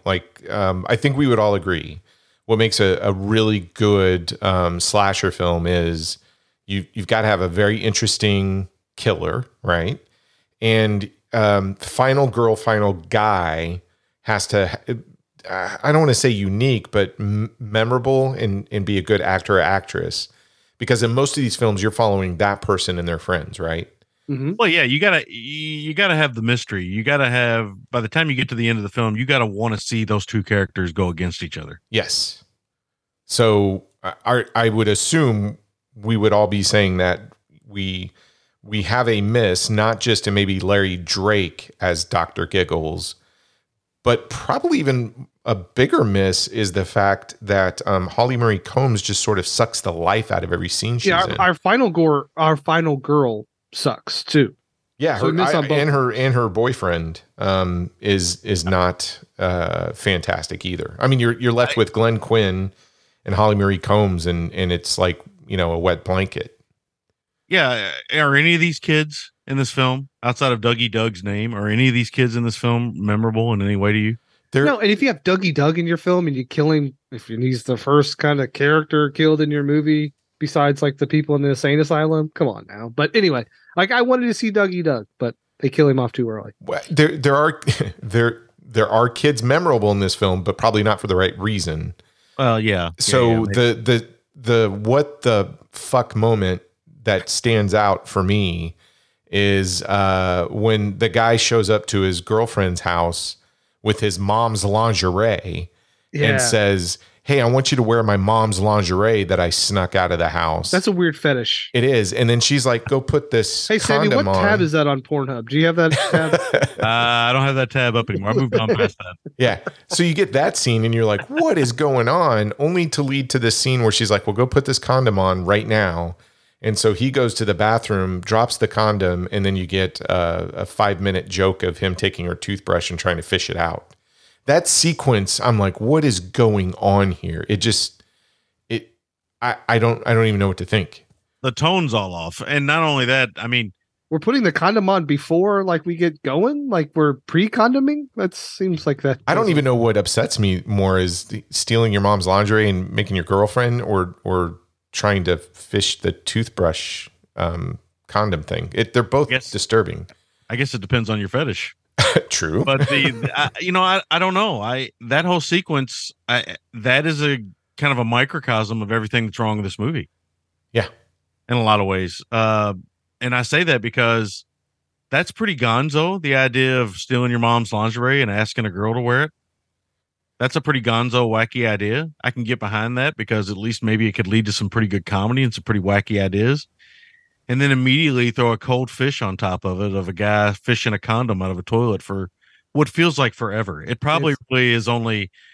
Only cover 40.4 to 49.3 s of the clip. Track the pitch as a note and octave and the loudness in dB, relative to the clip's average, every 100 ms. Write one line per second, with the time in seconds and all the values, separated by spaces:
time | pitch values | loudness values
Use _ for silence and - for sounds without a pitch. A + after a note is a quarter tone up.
40.4 | G2 F#2 F#2 G2+ F#2+ F2+ E2+ G2 G2 G#2 | 0 0 0 2 2 -2 -6 -2 0 2
41.4 | F2 - - - F#2 E2 E2 F2+ E2 - | 0 -8 -20 -4 -2 -2 -2 -2 -2 -4
42.4 | E2 F#2+ F2 E2 D#2 E2 - - _ _ | -4 -2 -2 -2 -4 -6 -10 -14 _ _
43.4 | _ _ _ _ _ _ A#2+ A#2 - - | _ _ _ _ _ _ 0 0 -2 -6
44.4 | - C#4 F4 C#4+ C#3 B2+ A2+ B2+ - _ | -2 0 0 0 0 0 -2 -10 -20 _
45.4 | A#2+ G2 F2 - C#3+ E4+ A2+ G2 F#2+ F2 | -4 -4 -2 0 2 4 2 2 2 0
46.4 | - A2+ G2+ G2 F#2 - G2 F#2+ - - | -2 -2 -2 -2 -2 0 2 0 -6 -10
47.4 | G2+ G2 F#2 - - F#2+ F2+ - B2 B2 | 0 2 2 -2 -2 -2 0 -2 0 2
48.4 | A#2 G2 - - C3+ G#2+ - G2 - | 0 0 -2 0 2 0 -2 -2 0